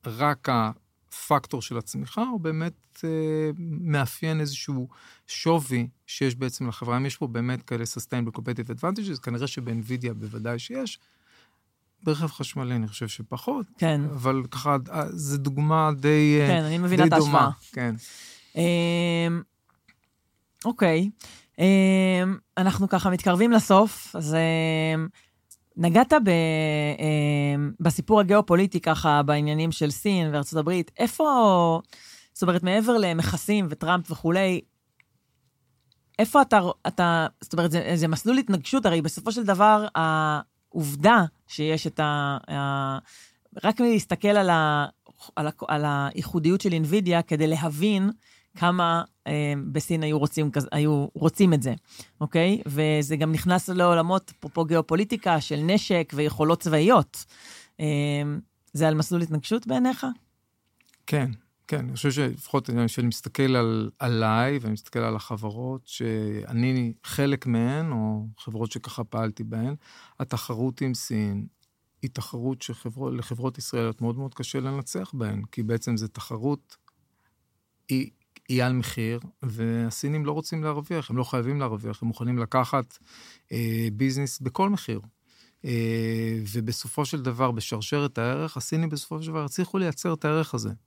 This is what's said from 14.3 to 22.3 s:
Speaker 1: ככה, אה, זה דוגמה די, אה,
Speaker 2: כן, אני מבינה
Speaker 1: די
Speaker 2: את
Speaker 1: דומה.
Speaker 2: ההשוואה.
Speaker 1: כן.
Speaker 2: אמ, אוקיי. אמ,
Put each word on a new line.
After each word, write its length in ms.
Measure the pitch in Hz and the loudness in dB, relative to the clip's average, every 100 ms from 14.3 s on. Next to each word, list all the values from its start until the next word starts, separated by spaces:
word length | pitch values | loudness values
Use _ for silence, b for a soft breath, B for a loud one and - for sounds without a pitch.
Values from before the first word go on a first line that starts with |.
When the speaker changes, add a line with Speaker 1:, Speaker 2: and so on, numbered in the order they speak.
| 135 123 | -2 -4
Speaker 1:
ככה, 260 | - 147 139 123 | -4 0 0 -2
אה, 120 | 170 147 | -6 -6
זה 300 | 170 143 143 | -6 -4 -2
דוגמה 520 | 139 135 151 160 156 143 | -2 0 2 4 2 2
די, 380 | 147 151 151 147 | 4 6 6 6
אה, 60 | 143 | 4
Speaker 2:
כן, 180 | 165 | 2
אני 140 | 156 165 | 2 0
מבינה 240 | 180 185 | 2 4
Speaker 1:
די 60 | 175 | 6
Speaker 2:
את 120 | 160 | 6
Speaker 1:
דומה. 180 | 147 143 | 6 4
Speaker 2:
ההשוואה. 120 | 139 - - | 4 0 -12
Speaker 1:
כן. 220 | 131 120 113 B B B B B 160 | -4 -4 -4 B B B B B -2
Speaker 2:
אמ, 880 | 170 175 170 170 170 170 170 170 185 _ _ _ _ _ _ _ _ _ _ _ | 2 2 2 0 0 0 0 -2 -8 _ _ _ _ _ _ _ _ _ _ _
אוקיי. 460 | 220 240 185 160 196 - B B B - | -6 2 4 4 0 -4 B B B 2
אמ, 800 | 185 196 190 190 190 185 185 | 6 6 6 6 4 2 0